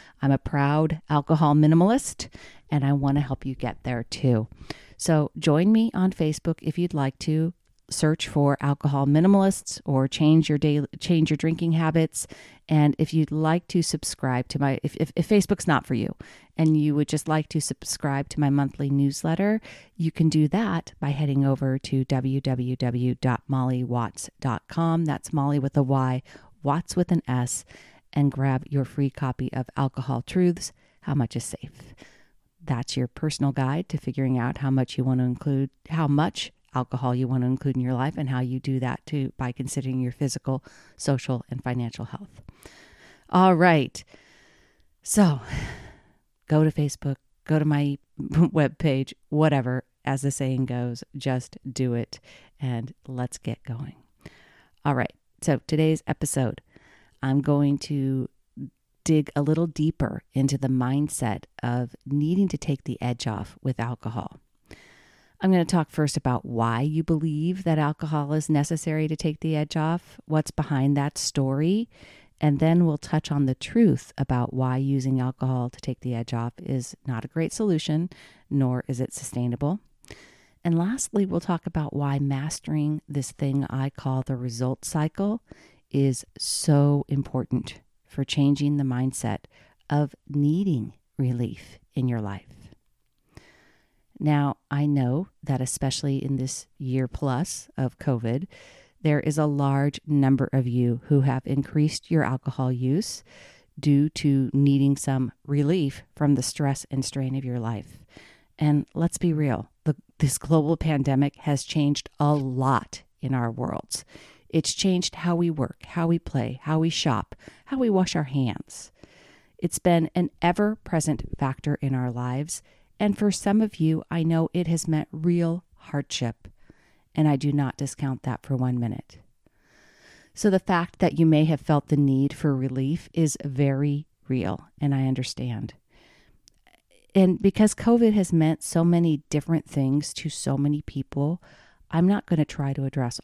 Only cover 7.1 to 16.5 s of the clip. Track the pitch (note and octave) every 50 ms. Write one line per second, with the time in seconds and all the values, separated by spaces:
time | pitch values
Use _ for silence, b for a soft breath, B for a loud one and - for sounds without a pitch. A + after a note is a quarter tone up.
7.1 | - - - D#3+ D#3 D#3 D#3+ E3+ - _ _ _ _ _ _ - - - D#3+ D3+
8.1 | D#3 - - - - D3 C#3+ C#3+ C#3+ - C#3+ C#3+ C#3+ - - C#3+ C#3 C#3 C#3 C#3+
9.1 | C#3+ D#3 F3 G3 G3 G3 F#3+ G3 F#3+ - - - - - - - C#3 C3 C3+ C3+
10.1 | - - D#3 D3+ D#3 D#3+ D3+ - D3+ C#3+ D#3+ D3+ D3 D3 C#3 - - - - -
11.1 | F3 D#3+ D#3 - D#3 C#3+ - D#3+ E3 D#3+ E3+ E3 D#3+ D#3+ E3 D#3+ D#3+ E3 D#3+ -
12.1 | - - - - B B B B B B B - D#3+ D3+ D3 D3 - - D#3+ -
13.1 | - D#3+ D3+ - D3+ D#3 D#3+ D#3 D#3+ F3+ - - - F3 E3 - - D3+ - -
14.1 | - - - C3 B2 B2 B2+ - - C#3+ C#3 C3+ C3+ - - C#3+ - - - -
15.1 | - - D#3+ - A3 G#3 - - G3+ - - F3+ D3 - - - C3 A2 G#2 -
16.1 | - - B B B B B B